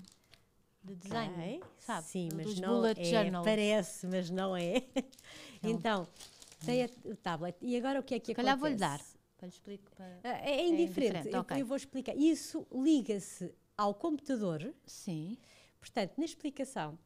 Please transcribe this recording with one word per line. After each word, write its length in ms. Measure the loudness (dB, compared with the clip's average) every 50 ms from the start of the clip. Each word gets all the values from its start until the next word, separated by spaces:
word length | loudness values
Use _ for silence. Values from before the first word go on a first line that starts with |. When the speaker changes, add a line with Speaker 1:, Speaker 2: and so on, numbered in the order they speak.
| -10 -14 -20 _ _ _ -20 _ _ _ _ _ _ _ _ _ -16
Speaker 1:
de 120 | -14 -14
desenho, 360 | -12 -8 -4 -4 -2 -2 -2 -4
Speaker 2:
Ok. 300 | -4 -4 -4 -6 -8 -10 -14 -18 -16
Speaker 1:
sabe? 280 | -8 -6 -6 -6 -6
Speaker 2:
Sim, 220 | -4 -4 -2 -2 -2 -2
mas 100 | -4 -4
Speaker 1:
Dos 140 | -4 -4 -2
Speaker 2:
não 100 | 2 2 4
Speaker 1:
bullet 240 | 4 4 4 2 2
Speaker 2:
é. 20 | 2
Speaker 1:
journal. 400 | 4 4 4 4 4 2 2 2
Speaker 2:
Parece, 640 | 4 4 4 4 4 4 4 2 0 -6 -8 -6
mas 220 | -2 -2 -2 -2 0
não 260 | -2 -2 0 0 0
é. 280 | 0 0 2 2 0 0
<laughs> 720 | 0 -4 -4 -4 -4 -12 -20 -20 -20 -18 -18 -18 -18 -12 -4 -2
Speaker 1:
Então. 400 | 0 0 2 2 2 0 0 -2
Speaker 2:
Então, 40 | -6 -10 -18 -20 -20 -18 -20 -20 -20 -16 -8 -4
tem 180 | 0 2 2 0
a, 60 | 0 -4 -10 -10
o 100 | -10 -10
tablet. 400 | -6 -4 -4 -2 -2 -4 -6 -6 -6
E 140 | -2 -2 0
agora 220 | 0 0 0 0 0
o 40 | 0
que 120 | -2 -4
é 40 | -4
que 80 | -2
Speaker 1:
Se 60 | -4 -2
calhar 220 | 2 4 4 4
vou-lhe 180 | 4 4 2 2
Speaker 2:
acontece? 280 | 2 2 2 0 -2 -8
Speaker 1:
dar. 140 | -14 -20 -20 _ _ _
Para 100 | -16 -16
lhe 60 | -14 -14
explicar, 680 | -14 -14 -14 -14 -14 -14 -20 -20 -18 -16 -16 -16 -10
para 100 | -6 -4
Speaker 2:
Ah, 80 | -4 -2
é, 100 | 0 0
é 120 | 2 2
Speaker 1:
é 60 | 4
Speaker 2:
indiferente. 140 | 4 6 6 4 4 4 2 2 2 2 0
Speaker 1:
indiferente, 100 | -2 -2 -2
Speaker 2:
Eu, 60 | -2
Speaker 1:
ok. 200 | -2 0 -2 -2
Speaker 2:
eu 40 | 0
vou 120 | 0 -2
explicar. 380 | -4 -4 -4 -6 -6 -4 -4 2
Isso 500 | 6 6 6 6 4 -2 -6 -6 -8 -8 -6
liga-se 840 | -4 2 4 6 6 6 4 2 -2 -2 -4 -8 -10 -10 -10 -10 -10 _ _ _ -2
ao 160 | 2 2 2 2
computador. 800 | 0 0 -2 -2 -2 0 -2 0 0 2 0 0 -2 -4 -8 -10 -12 _
Speaker 1:
Sim. 520 | -20 -18 -12 -6 -6 -4 -4 -4 -6 -10 -12 -14 -20 -20 -20 -20 -20 _ _
Speaker 2:
Portanto, 340 | -18 -6 -4 -2 -2 -2 -2
na 80 | -4 -4
explicação, 720 | -4 -4 -6 -6 -6 -4 -4 -6 -4 -4 -4 -4 -4 -6 -10 _